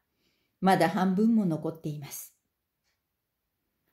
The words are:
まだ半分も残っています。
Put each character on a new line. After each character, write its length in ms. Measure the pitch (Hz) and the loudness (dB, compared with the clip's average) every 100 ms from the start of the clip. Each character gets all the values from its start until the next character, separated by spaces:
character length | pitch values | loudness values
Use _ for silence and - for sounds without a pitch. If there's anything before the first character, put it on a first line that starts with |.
| _ _ _ _ _ _ | _ _ _ _ _ _
ま 160 | 185 185 | 2 4
だ 120 | 165 | 2
半 260 | 185 190 185 | 2 0 2
分 200 | 220 226 | 2 2
も 100 | 190 | 2
残 240 | 156 170 | -2 -6
っ 120 | 165 | -8
て 80 | 160 | -10
い 100 | 147 | -10
ま 100 | 139 | -12
す。 240 | - - _ _ _ _ _ _ _ _ _ _ _ _ _ _ _ _ | -16 -16 _ _ _ _ _ _ _ _ _ _ _ _ _ _ _ _